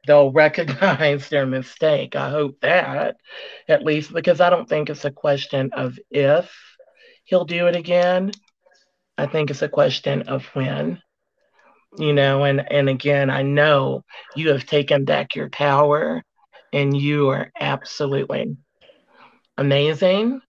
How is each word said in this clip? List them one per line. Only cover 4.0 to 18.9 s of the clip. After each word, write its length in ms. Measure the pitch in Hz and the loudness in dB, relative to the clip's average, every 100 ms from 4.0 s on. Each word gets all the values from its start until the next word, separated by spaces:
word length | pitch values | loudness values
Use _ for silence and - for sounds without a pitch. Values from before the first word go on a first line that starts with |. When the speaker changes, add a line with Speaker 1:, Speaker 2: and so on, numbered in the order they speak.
| 151 | -4
Speaker 1:
because 280 | 165 170 160 | -2 0 4
I 100 | 175 | 4
don't 180 | 170 - | 2 0
think 200 | 156 151 | -4 -4
it's 160 | 147 | -8
a 60 | 147 | -10
question 640 | 139 147 139 - 139 131 | -4 -2 -2 -2 -4 -4
of 260 | 262 131 127 - | -6 -8 -10 -6
if 380 | 143 139 156 185 - - _ - _ - _ | 0 2 2 0 -18 -20 _ -20 _ -20 _
he'll 200 | _ 185 | _ 0
do 220 | 165 170 175 | 0 0 0
it 80 | |
again. 560 | 175 170 175 180 185 190 208 _ _ _ _ _ _ _ - | 0 0 2 2 0 -2 -8 _ _ _ _ _ _ _ -8
I 80 | 143 | -4
think 240 | 156 147 | -2 -4
it's 120 | 139 | -4
a 60 | 147 | -2
question 540 | - 143 135 - 139 - | 2 2 0 -4 -4 -4
of 160 | 135 - | -8 -6
when, 480 | 139 131 139 156 180 _ _ _ _ _ _ _ _ _ - | -6 -4 -4 -6 -8 _ _ _ _ _ _ _ _ _ -4
you 140 | 151 | 0
Speaker 2:
Mm-hmm. 20 | |
Speaker 1:
know, 300 | 143 139 139 | 2 2 2
and, 260 | 143 139 - | 2 0 0
and 180 | 143 139 | 0 2
again, 420 | 127 139 143 135 | 0 0 0 0
I 120 | 139 | -2
know 600 | 139 143 151 143 135 131 _ - - - | 0 2 4 2 0 -6 _ -20 -12 -4
you 140 | 160 | 0
have 140 | 139 | 0
taken 400 | - 147 139 143 | 0 -2 2 0
back 300 | 139 147 139 | 2 -2 -2
your 160 | 147 147 | -8 -8
power 720 | - 147 139 147 147 151 160 - _ _ - _ | -2 0 4 4 2 -2 -6 -10 _ _ -20 _
and 240 | 143 139 139 | -2 0 0
you 340 | 143 147 139 | 0 0 0
are 200 | - - - | 0 -6 -6
absolutely 1000 | 143 139 - - 143 139 - 139 147 147 _ _ _ | -6 -6 -8 -6 -4 -4 -4 -6 -6 -10 _ _ _